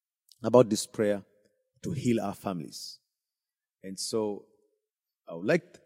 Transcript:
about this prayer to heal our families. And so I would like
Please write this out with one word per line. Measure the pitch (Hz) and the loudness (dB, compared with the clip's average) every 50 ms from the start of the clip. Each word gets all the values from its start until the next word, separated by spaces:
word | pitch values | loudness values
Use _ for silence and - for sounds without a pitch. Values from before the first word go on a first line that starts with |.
| _ _ _ _ _ _ - - 113 | _ _ _ _ _ _ -12 -4 -2
about | 113 113 123 127 104 | 4 6 6 6 6
this | 107 101 - | 4 -2 -2
prayer | - - - 110 104 104 101 95 _ _ _ _ _ _ _ _ _ _ _ | -4 -2 0 2 2 2 0 -2 _ _ _ _ _ _ _ _ _ _ _
to | - 92 | -6 -6
heal | 87 - - 123 117 110 | -4 0 2 2 2 2
our | 98 101 95 | 2 -2 -4
families. | - - 104 95 87 71 - - - - - - - _ _ _ _ _ _ _ _ _ _ _ _ _ _ _ _ - | -4 -4 -4 -4 -4 -6 -10 -12 -14 -14 -14 -16 -18 _ _ _ _ _ _ _ _ _ _ _ _ _ _ _ _ -14
And | 95 95 - | -12 -10 -8
so | - - - 113 107 104 104 - - _ _ _ _ _ _ _ _ _ _ _ _ _ _ _ _ | -6 -2 0 0 0 0 -2 -4 -8 _ _ _ _ _ _ _ _ _ _ _ _ _ _ _ _
I | - 85 | -12 -8
would | 85 90 | -4 0
like | 113 160 175 - - - - _ | 2 2 2 0 -4 -20 -20 _